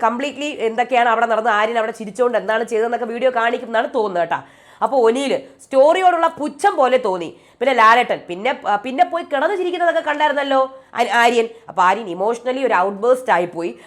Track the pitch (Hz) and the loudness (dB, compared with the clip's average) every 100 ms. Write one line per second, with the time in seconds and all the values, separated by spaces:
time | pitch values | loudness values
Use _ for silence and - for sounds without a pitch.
0 | 226 240 294 262 294 269 220 226 240 247 | -2 -2 -6 -6 -8 -4 -4 -2 0 0
1 | 240 226 233 220 233 208 220 233 220 226 | 2 2 0 0 0 0 0 -2 -4 -8
2 | 208 196 247 220 190 220 233 220 233 233 | -8 -2 0 0 0 -2 -2 -2 -2 -2
3 | 226 233 254 240 233 254 233 226 254 - | -4 -2 0 0 0 -2 -2 -2 -2 -2
4 | 214 175 165 139 - - - - 220 262 | -2 -2 -2 -4 -8 -20 -20 -4 -2 2
5 | 226 247 277 160 - - - 269 294 370 | 2 2 0 -4 -6 -20 0 4 6 6
6 | 370 339 330 294 294 - 403 339 247 254 | 4 4 0 -2 -8 -2 0 2 2 2
7 | 214 185 160 - _ - 262 240 220 240 | 0 -4 -6 -12 _ -4 0 4 6 6
8 | 240 165 - 175 233 277 190 202 262 262 | 4 -4 -6 -6 -4 -4 -2 -2 -2 0
9 | 359 339 - 277 320 392 359 349 339 320 | 0 -2 -4 -2 -2 -2 -4 -2 -2 0
10 | 302 294 302 285 277 269 262 - - - | -2 0 0 0 0 0 0 -6 -10 -4
11 | 233 233 240 240 226 - - 170 180 202 | -2 2 2 2 -2 -8 -6 0 2 2
12 | 214 170 208 233 254 262 247 190 196 196 | -4 -4 -4 -4 -6 -4 0 0 0 0
13 | 233 254 262 175 175 170 175 - | 0 0 2 0 0 -6 -8 -10